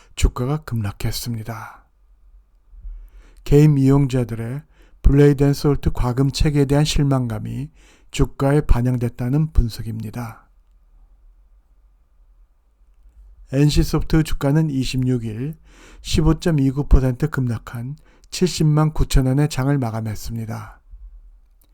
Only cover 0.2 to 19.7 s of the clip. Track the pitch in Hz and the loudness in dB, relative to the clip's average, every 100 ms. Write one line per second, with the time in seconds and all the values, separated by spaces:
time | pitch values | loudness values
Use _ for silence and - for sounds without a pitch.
0.2 | - - 123 156 - 117 101 - 113 - | -2 0 -4 -4 -4 -6 -6 -6 -6 -6
1.2 | 123 113 107 110 110 - _ _ _ _ | -8 -8 -10 -14 -16 -20 _ _ _ _
2.2 | _ - _ _ _ - - - - - | _ -20 _ _ _ -18 -16 -16 -20 -20
3.2 | - - - 143 151 139 135 143 139 127 | -20 -14 2 6 6 6 4 4 2 -2
4.2 | 113 113 113 139 - _ _ _ - 139 | -4 -6 -8 -10 -14 _ _ _ 4 6
5.2 | 143 143 143 143 151 139 - - 123 123 | 6 6 2 2 0 0 -2 0 0 0
6.2 | 139 - 156 143 135 139 151 - 143 131 | -2 0 0 2 2 2 2 0 2 0
7.2 | 123 107 113 120 143 - _ _ - - | -2 -6 -8 -8 -10 -14 _ _ -10 -2
8.2 | - - 135 147 - 120 123 123 120 - | -2 0 0 2 4 2 2 -2 -4 -6
9.2 | 123 147 156 - 120 - 110 110 110 123 | -2 0 2 0 0 -6 -10 -10 -10 -10
10.2 | 117 - _ _ _ _ _ _ _ _ | -14 -16 _ _ _ _ _ _ _ _
11.2 | - _ _ _ _ _ _ _ _ _ | -20 _ _ _ _ _ _ _ _ _
12.2 | _ _ _ _ _ _ _ _ - - | _ _ _ _ _ _ _ _ -20 -20
13.2 | - - - 135 147 165 156 156 - 160 | -20 -20 -4 2 4 4 2 0 0 0
14.2 | 151 - 139 156 160 135 120 127 127 123 | 0 0 0 0 0 -2 -4 -2 -2 -2
15.2 | 113 107 143 165 _ - - - - - | -4 -8 -10 -12 _ -20 -20 -18 -4 0
16.2 | 156 160 180 151 135 135 135 135 131 120 | 0 0 0 0 0 -2 2 4 4 -2
17.2 | 156 - 123 107 - 120 123 147 _ _ | -4 -4 -4 -6 -10 -12 -12 -14 _ _
18.2 | _ - 180 - 156 151 156 - - 143 | _ -2 -2 2 2 2 2 0 2 2
19.2 | 131 135 147 - 135 | 4 2 0 0 -2